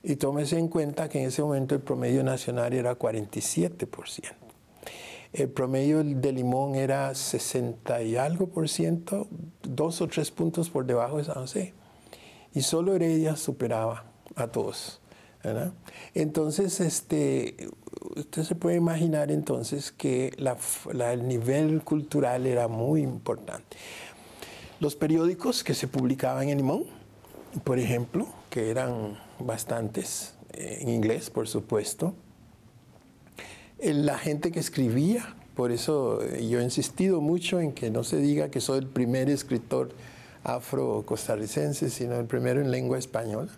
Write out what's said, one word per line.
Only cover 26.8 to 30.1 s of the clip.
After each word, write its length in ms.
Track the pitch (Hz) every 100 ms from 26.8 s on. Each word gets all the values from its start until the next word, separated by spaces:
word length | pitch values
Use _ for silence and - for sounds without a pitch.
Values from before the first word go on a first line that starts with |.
| 349 - - - - - - -
por 160 | - 127
ejemplo, 480 | 120 120 120 170 277 - -
que 200 | 127 110
eran 480 | 117 131 120 107 104 - -
bastantes, 960 | 123 - - 117 110 - -